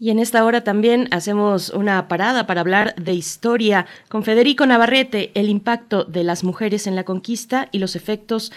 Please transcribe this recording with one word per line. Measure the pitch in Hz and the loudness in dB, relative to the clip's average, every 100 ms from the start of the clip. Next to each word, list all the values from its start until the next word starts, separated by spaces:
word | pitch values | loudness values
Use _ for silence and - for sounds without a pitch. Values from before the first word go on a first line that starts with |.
Y | 226 | -2
en | 220 | 0
esta | 226 233 | 0 2
hora | 226 233 | 2 2
también | 226 208 226 240 247 | 0 0 2 2 0
hacemos | 175 202 208 208 190 - | -2 -2 0 0 0 -2
una | - 202 190 175 | -4 0 0 -2
parada | 170 208 254 202 | -2 0 0 -2
para | 175 | -2
hablar | 170 196 220 | 2 2 0
de | - 170 | -2 -4
historia | 180 160 - 233 233 220 196 180 - - | -4 -4 -4 -2 0 2 2 0 -8 -10
con | 214 | -6
Federico | 214 220 262 277 | 0 4 4 4
Navarrete, | 269 233 233 262 262 214 - | 4 6 4 4 2 -2 -4
el | 208 208 | -2 0
impacto | 208 233 233 - 202 | 0 0 -4 -2 -2
de | - 170 | -2 -2
las | 175 175 | -2 -2
mujeres | 185 180 220 208 202 | -4 -2 -2 -2 -2
en | |
la | 185 | -4
conquista | 185 185 - 233 - 254 - | -4 -6 -6 -8 -4 -4 -4
y | 202 | -4
los | 185 170 | -4 -6
efectos | - 214 - 226 220 | -8 -8 -4 -6 -6